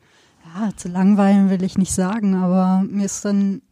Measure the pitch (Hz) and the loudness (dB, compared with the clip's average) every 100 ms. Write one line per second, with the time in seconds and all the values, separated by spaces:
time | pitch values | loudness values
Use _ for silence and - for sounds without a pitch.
0 | _ _ _ _ 165 170 220 - 180 175 | _ _ _ _ -16 -8 -6 -6 -8 0
1 | 190 208 196 202 196 190 185 - 185 - | 4 4 4 4 2 0 -2 -2 -2 -2
2 | 185 226 202 185 180 185 185 185 196 202 | -2 -2 -2 0 2 2 2 2 0 -4
3 | 196 - 208 202 196 190 - | -6 -6 -2 0 0 -4 -10